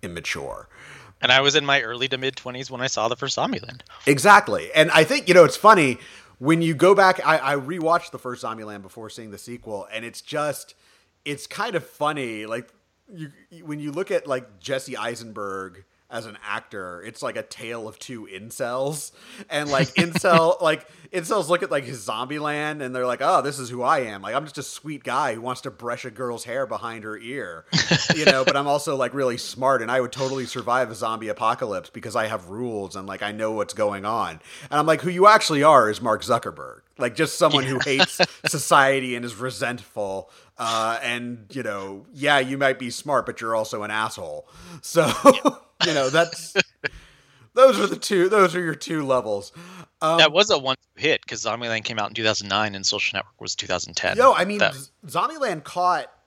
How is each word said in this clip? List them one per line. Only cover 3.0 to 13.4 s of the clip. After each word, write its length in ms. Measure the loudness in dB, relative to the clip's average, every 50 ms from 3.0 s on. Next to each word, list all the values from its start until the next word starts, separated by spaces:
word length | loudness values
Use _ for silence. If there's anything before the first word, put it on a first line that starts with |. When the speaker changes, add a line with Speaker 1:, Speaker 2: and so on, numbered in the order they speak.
| 0 0
Speaker 2:
the 80 | 0
first 200 | -2 -4 -6 -2
Zombieland. 440 | -2 -2 -4 -4 -6 -8 -12 -18 -20 -20 _ -20 -6 2
Speaker 1:
Exactly. 640 | 2 2 4 8 8 8 8 8 4 -2 -2 -2 0 4
And 160 | 4 6 8
I 120 | 8 6 6
think, 240 | 6 4 -2 4 8
you 60 | 10
know, 100 | 10 10
it's 120 | 10 8
funny. 420 | 4 8 8 8 10 8 2 2 -2 -8 -20 -20 -20 -20 -20 _ _
When 220 | 2 2 2 4
you 140 | 4 0 2
go 200 | 4 6 6 8
back, 240 | 8 8 6 6 4 2
I, 280 | 2 2 2 2 0 -2
I 20 |
rewatched 540 | -2 -4 -6 -8 -4 0 2 2 2 0 -4
the 80 | -16 -12
first 260 | -10 -10 -10 -8 -8
Zombieland 380 | -8 -8 -8 -10 -14 -14 -14 -16
before 260 | -16 -16 -16 -16 -14
seeing 220 | -14 -16 -16 -16
the 80 | -16 -16
sequel, 500 | -14 -16 -16 -16 -12 -10 -10 -10 -10 -10
and 140 | -10 -10 -10
it's 160 | -10 -14 -16
just, 540 | -16 -8 -6 -4 -4 -4 -6 -8 -12 -18 -20 _ _ _ _ _ _ _ _ _ _
it's 220 | -10 -10 -10 -10
kind 280 | -14 -8 -8 -6 -4 -4
of 120 | -6 -6
funny. 580 | -6 -8 -4 -4 -2 -2 -2 -6 -6 -8 -8 -8
Like, 240 | -8 -8 -8 -8 _ _ _ _ _ _ _ _ _
you, 220 | -16 -16 -16 -16 _ _